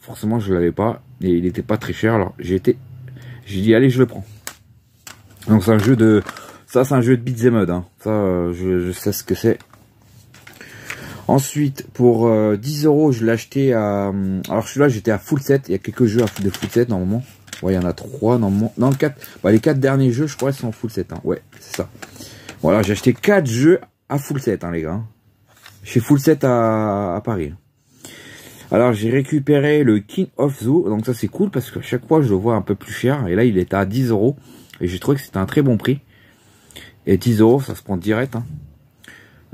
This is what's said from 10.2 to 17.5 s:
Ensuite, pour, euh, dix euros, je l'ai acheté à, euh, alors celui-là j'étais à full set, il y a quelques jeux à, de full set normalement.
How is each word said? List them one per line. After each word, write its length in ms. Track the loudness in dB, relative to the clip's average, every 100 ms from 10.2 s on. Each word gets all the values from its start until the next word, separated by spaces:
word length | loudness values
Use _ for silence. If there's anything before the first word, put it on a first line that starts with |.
| -20 -20 -20 -20 -20 -20 -16 -16 -16 -10 0
Ensuite, 580 | 0 0 -2 -2 -4 -12
pour, 340 | 2 4 4 4
euh, 300 | 4 2 0
dix 300 | -4 0 2
euros, 260 | 4 2
je 120 | 2
l'ai 80 | 0
acheté 420 | -2 -4 -2 0
à, 340 | 2 0 -2 -2
euh, 320 | -2 -4 -4 -4
alors 180 | -4 -4
celui-là 220 | 0 2
j'étais 220 | 2 -2
à 80 | -2
full 240 | -2 -4
set, 260 | 0 0 0
il 40 |
y 20 |
a 40 | -6
quelques 280 | -6 0 2
jeux 160 | 2
à, 200 | 0 -2
de 80 | -6
full 200 | -4 -2
set 180 | 0 0
normalement. 340 | -2 -2 -4 -6 -18 -20